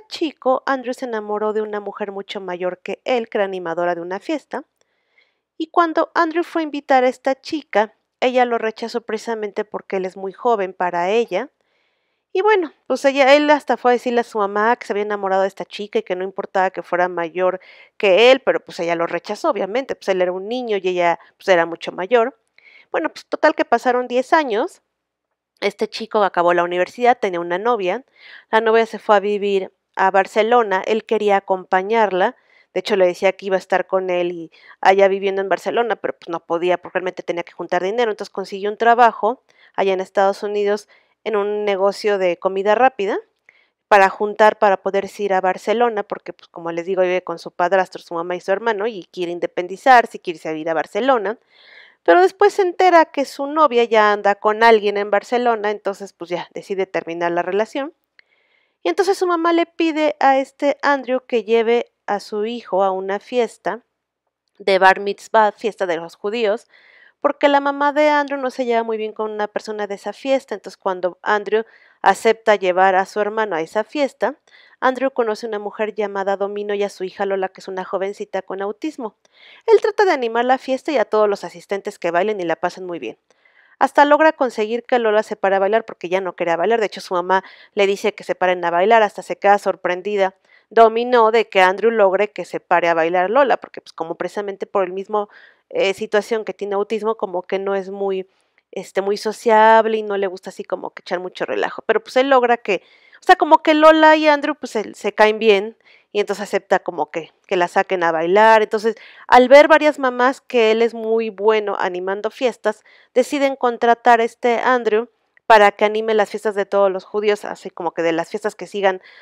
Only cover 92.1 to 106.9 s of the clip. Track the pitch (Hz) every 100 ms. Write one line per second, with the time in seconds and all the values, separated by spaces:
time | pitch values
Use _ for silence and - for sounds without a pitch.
92.1 | 190 208 - 170 165 - 175 170 165 165
93.1 | 180 185 247 269 - - - - - 165
94.1 | 170 175 208 202 196 - 202 180 190 196
95.1 | 214 208 - - _ _ - 190 190 214
96.1 | 208 202 220 202 - 202 196 202 226 208
97.1 | 220 196 180 - 196 196 196 185 202 196
98.1 | 190 185 _ _ _ _ - 175 - 196
99.1 | 208 220 208 240 214 220 220 220 220 214
100.1 | 202 196 185 - - 196 185 185 - -
101.1 | 180 180 - 170 113 180 - - 220 -
102.1 | 262 277 262 240 240 - 185 _ _ _
103.1 | - - 359 311 320 - 302 311 320 311
104.1 | 311 302 294 294 285 247 226 190 - 208
105.1 | - 214 214 220 196 220 220 _ _ _
106.1 | 208 202 196 202 196 - 185 -